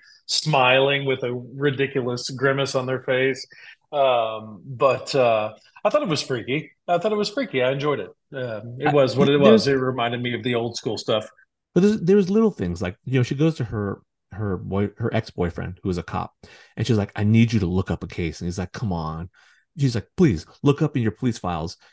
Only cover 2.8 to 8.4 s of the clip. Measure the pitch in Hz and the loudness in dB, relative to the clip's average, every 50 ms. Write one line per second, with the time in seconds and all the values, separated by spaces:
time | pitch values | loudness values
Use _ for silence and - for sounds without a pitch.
2.8 | 123 131 131 120 - - 131 127 131 135 131 131 - - - - - - - _ | -2 -2 -4 -4 -2 -2 0 2 2 0 0 -4 -10 -18 -20 -20 -20 -20 -20 _
3.8 | _ _ - 143 135 131 123 120 113 110 110 110 110 110 110 95 - 135 131 117 | _ _ 0 2 2 4 4 2 0 -2 -4 -8 -10 -14 -16 -16 -14 -14 -2 2
4.8 | 147 131 123 117 - - - 139 123 117 113 107 107 107 107 - _ _ _ - | 2 2 2 2 -4 -2 2 2 4 4 4 2 0 -4 -8 -14 _ _ _ -2
5.8 | - 214 247 302 294 196 151 127 - - 135 117 98 117 131 143 - - _ _ | -2 0 0 2 0 0 -2 -4 -2 -4 -6 -6 -4 -4 -4 -6 -6 -8 _ _
6.8 | _ - 175 170 170 214 214 208 208 - - 277 262 - - 131 123 127 139 139 | _ -2 -2 0 0 0 0 0 -2 -4 -4 -6 -6 -2 -2 0 0 0 0 0
7.8 | 143 151 139 113 92 92 - _ _ _ 143 135 | -2 -2 -2 -2 -6 -10 -14 _ _ _ -10 -8